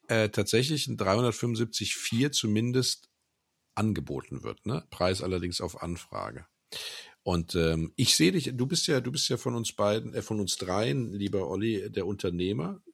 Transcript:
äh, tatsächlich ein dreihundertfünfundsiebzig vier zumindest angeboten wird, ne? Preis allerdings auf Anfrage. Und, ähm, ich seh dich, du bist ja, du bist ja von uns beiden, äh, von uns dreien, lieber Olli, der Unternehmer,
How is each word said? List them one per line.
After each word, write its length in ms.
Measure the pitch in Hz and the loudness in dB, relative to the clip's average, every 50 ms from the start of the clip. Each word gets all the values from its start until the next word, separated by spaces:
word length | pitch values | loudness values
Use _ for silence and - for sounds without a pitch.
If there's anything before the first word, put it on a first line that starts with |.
| _ | _
äh, 220 | - 120 113 110 107 | 0 2 4 4 2
tatsächlich 580 | - - 101 - - 113 131 139 156 139 - | 2 0 2 4 4 4 4 2 0 -2 -2
ein 80 | 131 117 | -2 -2
dreihundertfünfundsiebzig 1000 | - 104 95 95 117 123 120 110 - - 120 117 110 117 110 - - 107 - - | 0 2 4 4 4 4 2 2 0 0 0 0 0 -2 -2 -2 -2 -2 -2 -4
vier 340 | - - - 120 117 135 147 | -4 -2 0 2 2 2 2
zumindest 800 | 139 - - 110 104 107 117 123 123 131 123 - - - _ _ _ _ _ _ _ _ _ _ _ _ _ _ - | 2 0 2 2 2 2 2 2 2 2 2 0 -2 -4 _ _ _ _ _ _ _ _ _ _ _ _ _ _ -2
angeboten 680 | - 104 110 101 - 69 67 69 65 - - - 65 - | 0 0 2 0 0 -4 -4 -6 -6 -8 -8 -10 -8 -8
wird, 220 | 55 53 - - | -8 -8 -8 -6
ne? 220 | - 127 - - - | -4 -4 -4 -6 -8
Preis 320 | - - 87 92 95 92 | -4 0 2 2 2 0
allerdings 380 | - 92 92 90 87 90 87 - | -2 -2 -2 -2 -2 -4 -4 -4
auf 220 | 90 87 - - | -4 -6 -6 -6
Anfrage. 640 | - 85 85 87 - - - 50 50 53 60 67 85 _ _ _ _ - - - - - - - - - - _ | -8 -8 -8 -8 -10 -10 -10 -8 -8 -8 -10 -12 -16 _ _ _ _ -14 -12 -10 -10 -10 -12 -14 -16 -18 -20 _
Und, 320 | - - 90 87 82 - - | -2 0 0 0 0 0 2
ähm, 380 | 87 82 80 80 80 82 85 - | 2 4 4 4 2 0 -2 0
ich 180 | - 135 - - | 0 2 4 4
seh 160 | - 156 180 | 6 6 4
dich, 200 | 185 175 131 127 127 | 4 2 0 -2 -2
du 120 | 123 123 | -2 -2
bist 220 | 139 175 165 - | 0 0 0 2
ja, 140 | - 151 131 | 2 2 2
du 100 | 123 123 | 0 0
bist 160 | 135 127 - | -2 -2 0
ja 80 | - 139 | 0 0
von 180 | 120 - 127 120 | -2 -2 -2 -2
uns 200 | 120 113 - - | -2 -4 -4 -2
beiden, 400 | - 101 104 104 113 117 113 - | 2 2 2 2 2 0 -4 -6
äh, 80 | 110 | -6
von 180 | 101 - 110 107 | -4 -2 -2 -2
uns 160 | 101 87 - | 0 -2 -2
dreien, 580 | - 98 92 90 101 110 127 143 139 120 104 95 | -4 -2 0 0 0 2 0 0 0 -2 -4 -4
lieber 360 | 101 101 98 85 98 92 69 | -4 -2 -2 0 -2 -2 -2
Olli, 420 | 90 98 107 113 110 98 - - | -2 -2 0 0 0 -2 -4 -4
der 160 | - 101 92 | -4 -4 -2
Unternehmer, 720 | 92 104 90 - 95 87 85 90 95 104 127 156 180 202 185 _ - | -2 -4 -2 -2 -2 0 0 0 0 0 0 -2 -4 -6 -8 _ -16